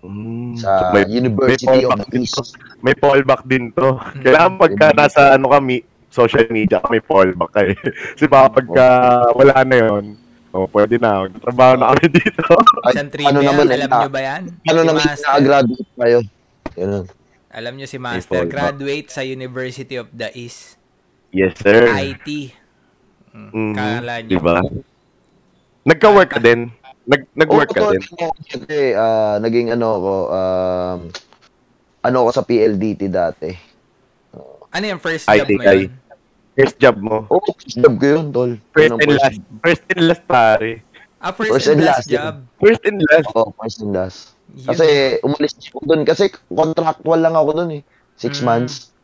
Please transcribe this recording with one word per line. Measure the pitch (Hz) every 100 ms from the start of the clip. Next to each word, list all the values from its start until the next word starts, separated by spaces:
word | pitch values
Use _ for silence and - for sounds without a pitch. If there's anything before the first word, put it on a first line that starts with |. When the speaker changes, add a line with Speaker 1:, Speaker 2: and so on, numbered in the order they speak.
Speaker 1:
Mm. | 90 101 110 117 120 117
Speaker 2:
Sa | 110 98 92
Speaker 1:
May, | 98 98
Speaker 2:
University | 117 127 104 131 131 123
Speaker 1:
may | 131
Speaker 2:
of | 127
Speaker 1:
fallback | 120 101
Speaker 2:
the | 123
East. | 117 -
Speaker 1:
din |
to. | 123 - - -
May | 127 143
fallback | 143 139 135 131
din | 131 131 120
to. | 139 135
Speaker 3:
Mm. | 131 - 139
Speaker 1:
Kailangan | 131 151 170 190
pagka | 170 196 156
Speaker 2:
Diba? | 147
Speaker 1:
nasa, | 147 - 139
ano | 135 135
ka, | 143
mi-, | 135 127 - _ _
social | - 120 135 113
media | 113 104 104
ka, | 117
may | 117
fallback | - 98 95 90 85
ka | 104
eh. | 98 98 135 -
<laughs> | -
Kasi | - 151
baka | 139 131
pagka | 127 127 135 127 127 123 123 120
wala | 117 139 131
na | 131 127
yun, | 113 104 104 104 _ _ _
oh, | 92 95
pwede | 104 104 117
na. | 120 101 95
Trabaho | 92 - 123 127 131
na | 123
kami | 131 170
<laughs> | 139
dito. | - - - 170 233 -
Speaker 2:
Ay, | 127
Speaker 3:
Isang | 127 143
Speaker 2:
ano |
Speaker 3:
trivia, | 143 143 143
Speaker 2:
naman | 139 139
eh, | 143 127
Speaker 3:
alam | 139
Speaker 2:
na-, | 127
Speaker 3:
nyo | 117
ba | 135
yan? | 135 151 175
Speaker 2:
ano | 170 -
Speaker 3:
Si | 160 165
Speaker 2:
naman, | 156
Speaker 3:
Master. | 151 143 143
Speaker 2:
nakagraduate | 139 139 139 123 123 - -
kayo. | 120 120 107 _ _ _ -
Ganun. | - 92 101 92 _ _ _ _
Speaker 3:
Alam | - 117
nyo | 131 139
si | 135
Speaker 1:
May | 127 120
Speaker 3:
Master, | - 180
Speaker 1:
fallback. | 85
Speaker 3:
graduate | 139 147 139 139 143 147
sa | -
University | 131 131 127 123 127 123 127 127
of | 113
the | 117 110
East. | 123 120 - - _ _ _ _ _ _
Speaker 1:
Yes, | 92 95 -
sir. | 101 113 117
Speaker 3:
I | 107 - -
T. | - 151 135 _ _ _ _ _ _ _ _
Mm, | 107 104
Speaker 1:
Mhm. | 101 110
Speaker 3:
kala | 107 123 120 120 117
nyo. | 113
Speaker 1:
Diba? | 92 85 85 90 - - _ _ _ _ _ _ _ _ _
Nagka-work | - 160 214 202 185
ka | 143
Speaker 3:
Kala- | 117
Speaker 1:
din? | 117 120 - - _
Nag-, | - 139 131
nag-work | - 156 151 143
Speaker 2:
Oo, |
Speaker 1:
ka | -
Speaker 2:
tol, | 208
Speaker 1:
din? | 202 - 170 165 160 156
Speaker 2:
kasi, | 127 - 151 135
ah, | 104 113 113 107 104
naging | 113 117 117
ano | 120 117
ako, | 107 92 95 90
um, | 92 92 92 92 90 90 90 85 90 _ _ _ _ _ _ _ _
ano | 120 127
ako | 120
sa | 127
P | - 120
L | 110 101
D | 110
T | 101 98
dati. | 92 85 - 78 90 _ _ _ _ _ _ _ - - - -
Speaker 3:
Ano | 175 214
yung | 180
first | 175 160 -
Speaker 1:
I | 107
T | 131
Speaker 3:
job |
mo | 101
Speaker 1:
guy. | 104 95
Speaker 3:
yun? | 95 - _ - _ _ _
Speaker 1:
First | - 135 -
job | - 101
mo? | 101 110 110
Speaker 2:
Oo, | 175 - -
first | -
job | 120 123 113
ko | 139
yun, | 151 151
tol. | 123 123 117 _
Speaker 1:
First | - 156
Speaker 2:
Yun |
ang | 117
Speaker 1:
and | 147
Speaker 2:
first | 143
Speaker 1:
last. | 135
Speaker 2:
job. | 110 - 110
Speaker 1:
First | 165 170 _
and | 180 165
last, | 165 _
pare. | 127 113 107 110 113 _ _ _ _
Speaker 3:
Ah, | -
first | 190 220
Speaker 2:
First | 131 139
Speaker 3:
and |
Speaker 2:
and | 151
Speaker 3:
last | 160
Speaker 2:
last, | 135 -
yun. | 147
Speaker 3:
job? | 156 147 131 _
Speaker 1:
First | 202 226
and | 202 208
last. | 156 156 156
Speaker 2:
Oo, | 113 110 -
first | 110 110
and | 104
last. | 95 92 - - _ _
Speaker 3:
Yun. | 139 131
Speaker 2:
Kasi | - 156 147 135 117
umalis | 127 147 294 -
ako | - -
dun. | - 156
Kasi | 147 156 196 - _
contractual | 87 160 160 165 156 156 165
lang | 165
ako | 165 151 156
dun | 175
eh. | 151 - _ _
Six | _ 117 139
Speaker 3:
Mm. | 123
Speaker 2:
months. | 117 123 - - _